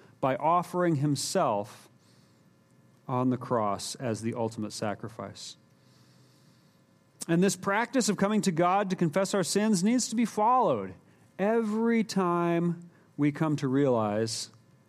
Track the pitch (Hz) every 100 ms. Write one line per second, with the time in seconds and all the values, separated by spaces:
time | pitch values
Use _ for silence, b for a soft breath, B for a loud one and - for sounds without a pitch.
0 | B B 135 131 151 175 170 180 175 151
1 | 151 135 - 196 151 104 104 - - _
2 | b b b b b _ _ _ _ _
3 | - 127 127 127 - 123 107 98 - -
4 | 131 107 113 120 113 113 104 - 110 98
5 | 113 - 104 - - - _ b b b
6 | b b b b b b b b b _
7 | _ - - 170 190 - - 196 233 269
8 | 220 180 196 214 190 160 175 196 202 185
9 | 170 190 190 202 170 196 214 202 196 247
10 | - 220 233 - 214 254 208 120 95 92
11 | b b b b 196 233 220 214 233 233
12 | 220 196 175 175 170 170 175 170 - b
13 | b b 147 147 160 147 139 131 143 120
14 | 107 104 113 113 - - _ _